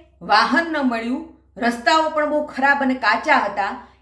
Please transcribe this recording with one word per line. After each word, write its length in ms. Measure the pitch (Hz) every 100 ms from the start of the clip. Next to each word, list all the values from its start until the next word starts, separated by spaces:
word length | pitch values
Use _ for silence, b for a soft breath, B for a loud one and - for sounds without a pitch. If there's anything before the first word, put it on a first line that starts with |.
| _ _
વાહન 440 | 180 214 233 311 339
ન 40 | 302
મળ્યું, 540 | 262 226 233 294 320 - _ -
રસ્તાઓ 520 | 233 233 320 320 311
પણ 200 | 240 285
બહુ 160 | - -
ખરાબ 360 | - 277 277
અને 120 | 262
કાચા 440 | 262 214 262 302 262
હતા, 500 | 208 208 196 - B B